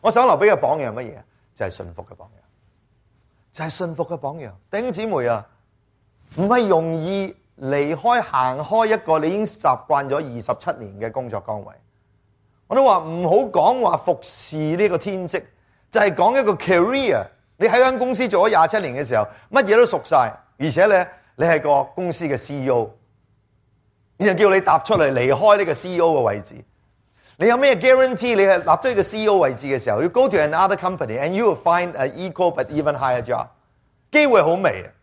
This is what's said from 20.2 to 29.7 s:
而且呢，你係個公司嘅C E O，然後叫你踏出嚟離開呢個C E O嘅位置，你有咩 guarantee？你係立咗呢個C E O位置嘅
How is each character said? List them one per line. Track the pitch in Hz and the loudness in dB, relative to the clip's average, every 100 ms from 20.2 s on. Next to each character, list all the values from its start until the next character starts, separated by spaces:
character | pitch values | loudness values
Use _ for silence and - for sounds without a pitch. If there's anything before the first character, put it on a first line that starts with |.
| 120 - _ _ | 2 -4 _ _
而 | 156 | -4
且 | 135 196 | 2 4
呢， | 196 143 - _ - | 4 0 -8 _ -4
你 | |
係 | 165 156 | 0 0
個 | 151 143 135 | 2 0 0
公 | - 180 | -6 -6
司 | 156 | -6
嘅 | 170 135 | -4 -6
C | - | -6
E | 143 131 | -8 -2
O， | 123 113 - _ _ _ _ _ _ _ _ _ _ _ _ | -2 -2 -10 _ _ _ _ _ _ _ _ _ _ _ _
然 | 202 | 0
後 | |
叫 | 185 208 | 4 4
你 | 190 | 4
踏 | 185 156 | 2 0
出 | - | 2
嚟 | 208 147 | 2 2
離 | 131 123 | 2 0
開 | 135 208 208 | 2 4 4
呢 | |
個 | 185 | 2
C | 160 185 | -4 -6
E | 175 | 0
O | 170 | 0
嘅 | 151 | 2
位 | 113 104 | 0 -4
置， | 95 120 - _ _ _ _ _ _ _ | -12 -20 -20 _ _ _ _ _ _ _
你 | 196 | 0
有 | 247 | 4
咩 | 277 214 | 2 2
guarantee？ | 254 262 262 240 247 | 4 4 4 0 0
你 | 220 | 2
係 | 196 185 | 4 4
立 | |
咗 | - 151 262 | 4 2 2
呢 | 226 | -2
個 | |
C | 190 214 | -2 -2
E | 214 | 0
O | 196 | 2
位 | 143 | 2
置 | 120 | -2
嘅 | 139 | -4